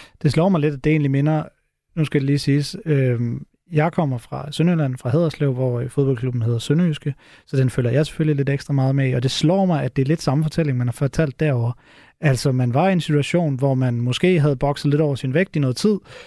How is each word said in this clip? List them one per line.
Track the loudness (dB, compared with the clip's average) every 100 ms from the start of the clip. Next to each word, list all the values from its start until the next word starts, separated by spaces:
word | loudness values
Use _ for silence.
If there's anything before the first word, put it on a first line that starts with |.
| -20 _
Det | 0
slår | 2 2
mig | 2
lidt, | 0
at | -2
det | 0
egentlig | 2 2
minder, | 2 2 0 -4 -14 _ _ _ -4
nu |
skal | -2 0
det | 0
lige | 0
siges, | 2 0 -2 -6
øhm, | -2 0 2 0 -4 -6 -12 _ _
jeg | 0 0
kommer | 0 -2 -4
fra | -8 -12 -6
Sønderjylland, | 0 2 2 0 -2
fra | -2
Haderslev, | 0 0 0 -2
hvor, | 0 -2 -2
øh, | -2
fodboldklubben | 0 0 0 -2 -2
hedder | -2 -2
Sønderjyske, | 0 2 2 -2 -6 -8 -12 -20 _
så | 0
den | 0
følger | 0 0
jeg | 0 0
selvfølgelig | 0 0 0
lidt | 0
ekstra | -2 -2
meget | 0 2
med | 2 0
i, |
og | 0
det | -2
slår | 0 2 2 2
mig, | 0
at | -2 -2
det |
er | 0
lidt | 0
samme | 0 0
fortælling, | 0 -2 -2 0
man | -2
har |
fortalt | -2 -2 0 -2 -2
derovre. | 0 0 -2 -4 _ -20 -20 _
Altså, | 0 2 0
man | 0 0
var | 2 2
i |
en | 0
situation, | 0 0 2 0 0 0
hvor | 0
man | 0 0 0
måske | -2 0 2 2
havde | 2 0
bokset | -2 -2 0
lidt | 2
over | 0
sin | -2 -2
vægt | 0 0 0
i |
noget | -2 0
tid, | 0 0 -4 -20